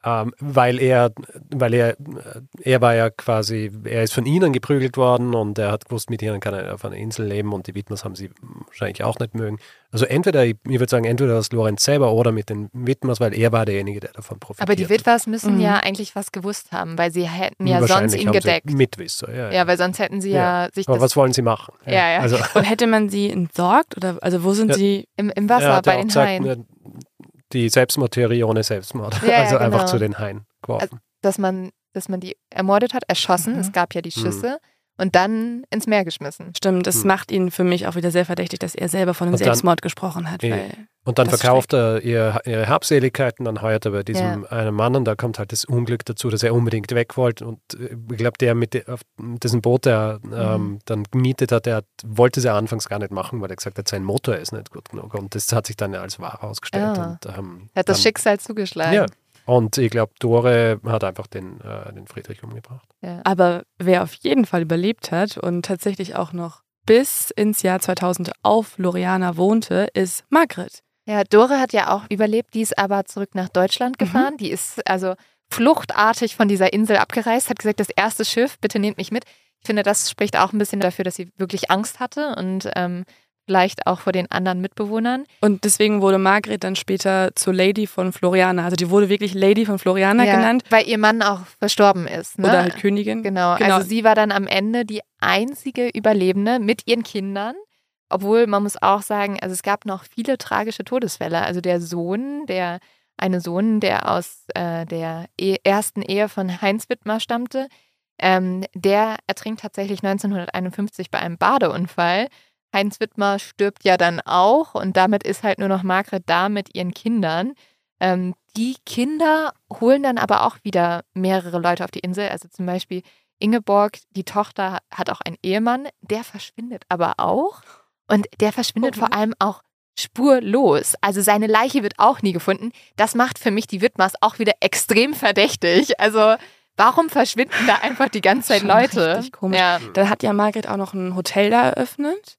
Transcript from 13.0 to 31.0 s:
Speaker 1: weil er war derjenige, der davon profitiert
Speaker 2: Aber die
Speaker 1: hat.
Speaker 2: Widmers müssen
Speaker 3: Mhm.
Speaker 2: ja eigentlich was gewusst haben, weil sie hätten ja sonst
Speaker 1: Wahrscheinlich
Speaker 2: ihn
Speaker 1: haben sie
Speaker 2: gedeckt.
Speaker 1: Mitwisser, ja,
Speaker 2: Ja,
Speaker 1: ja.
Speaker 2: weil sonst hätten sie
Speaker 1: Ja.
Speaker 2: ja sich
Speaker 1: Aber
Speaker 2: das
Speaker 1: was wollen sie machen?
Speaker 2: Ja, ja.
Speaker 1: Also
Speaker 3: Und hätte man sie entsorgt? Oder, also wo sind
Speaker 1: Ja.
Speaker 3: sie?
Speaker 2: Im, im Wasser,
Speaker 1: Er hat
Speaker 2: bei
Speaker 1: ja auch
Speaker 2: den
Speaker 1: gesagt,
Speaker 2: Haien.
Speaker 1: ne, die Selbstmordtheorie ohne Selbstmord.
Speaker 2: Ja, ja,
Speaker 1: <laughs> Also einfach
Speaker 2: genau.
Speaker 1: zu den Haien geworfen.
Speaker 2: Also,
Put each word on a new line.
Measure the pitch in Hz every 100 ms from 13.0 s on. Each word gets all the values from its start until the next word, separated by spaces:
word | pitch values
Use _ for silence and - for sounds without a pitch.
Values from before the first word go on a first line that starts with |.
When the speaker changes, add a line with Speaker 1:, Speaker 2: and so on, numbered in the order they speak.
| 135 113
Speaker 1:
weil | 117 101
er | 113
war | 113
derjenige, | 107 98 98 101
der | -
davon | - - 113
profitiert | - - 202
Speaker 2:
Aber | 202
die |
Speaker 1:
hat. | 175
Speaker 2:
Widmers | 214 240 233 226
müssen | 220 208 196
Speaker 3:
Mhm. |
Speaker 2:
ja | 214 202
eigentlich | - 196 202
was | - 190
gewusst | 196 185 208 -
haben, | 175 170 165
weil | 170
sie | 170 175
hätten | 175 185 - 190
ja | -
sonst | -
Speaker 1:
Wahrscheinlich | 190 214 202
Speaker 2:
ihn | 208
Speaker 1:
haben |
sie | 208
Speaker 2:
gedeckt. | 180 165 151
Speaker 1:
Mitwisser, | 143 131 - 82 - -
ja, | 117 113
Speaker 2:
Ja, |
Speaker 1:
ja. | 185 175
Speaker 2:
weil | 180
sonst | 180 190
hätten | 202 196
sie | 196
Speaker 1:
Ja. | 185 180 180 180
Speaker 2:
ja |
sich | - 190
Speaker 1:
Aber | 123
Speaker 2:
das |
Speaker 1:
was | 127 -
wollen | 131
sie | 131
machen? | 117 107 - _
Speaker 2:
Ja, | - 185 170
ja. | 170
Speaker 1:
Also | 123 - -
Speaker 3:
Und | 208
hätte | 202 220 233
man | 220 208
sie | 202 202
entsorgt? | 185 170 - 175 240 330 -
Oder, | 185 170
also | - 175
wo | 180
sind | 202 220
Speaker 1:
Ja. | 190
Speaker 3:
sie? | 202 202 - -
Speaker 2:
Im, | 208
im | 202 208
Wasser, | 247 -
Speaker 1:
Er | 185
hat | 185
Speaker 2:
bei |
Speaker 1:
ja | 185
auch |
Speaker 2:
den | 214
Speaker 1:
gesagt, | 170 -
Speaker 2:
Haien. | 185
Speaker 1:
ne, | 135 120 117 _ - - - _ - _ _
die | 127 117
Selbstmordtheorie | 135 127 - 127 - 117 120
ohne | 113 110
Selbstmord. | 107 104 95 120 104 104
Speaker 2:
Ja, | 226
ja, | 233
Speaker 1:
<laughs> |
Also | 226 -
einfach | 117 -
Speaker 2:
genau. | 180
Speaker 1:
zu | 120
den | 107 101
Haien | 107 101 - _
geworfen. | - 113
Speaker 2:
Also, | - 120